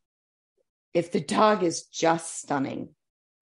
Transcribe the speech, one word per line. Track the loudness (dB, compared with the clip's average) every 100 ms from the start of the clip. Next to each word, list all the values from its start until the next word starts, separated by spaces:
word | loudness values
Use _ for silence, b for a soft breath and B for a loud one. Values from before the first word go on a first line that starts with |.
| _ _ _ _ _ _ _ _ _
if | -2 0
the | -2
dog | -2 2 4 4
is | 0 -2 -8
just | 0 2 2 -2 -10
stunning | -4 -4 -4 -6 -12 _ _ _ _ _